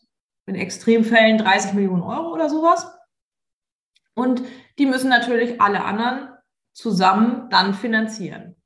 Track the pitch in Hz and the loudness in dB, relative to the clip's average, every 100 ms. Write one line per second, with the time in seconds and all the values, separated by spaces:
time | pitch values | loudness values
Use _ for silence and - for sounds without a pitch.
0 | _ _ _ _ - 190 180 - - 226 | _ _ _ _ -10 -8 -8 -4 2 2
1 | 220 233 220 220 190 202 196 202 196 180 | 4 4 4 4 2 0 0 -2 0 -2
2 | 180 254 330 330 311 311 330 349 - - | -4 -8 -8 -4 -2 0 2 0 -2 -18
3 | _ _ _ _ _ _ _ _ _ _ | _ _ _ _ _ _ _ _ _ _
4 | _ - 254 247 - - - - 277 254 | _ -4 -2 -2 -4 -16 -12 -2 0 0
5 | 262 240 247 233 233 - 202 202 - 202 | 2 0 2 0 0 2 0 0 -2 -4
6 | 240 262 285 - _ _ _ - 233 180 | -4 -4 -10 -20 _ _ _ -10 -4 2
7 | 185 196 226 - - - 196 196 240 220 | 4 4 2 0 0 0 0 -2 -2 -2
8 | 220 - 165 - 175 - | -2 -6 -12 -12 -18 -20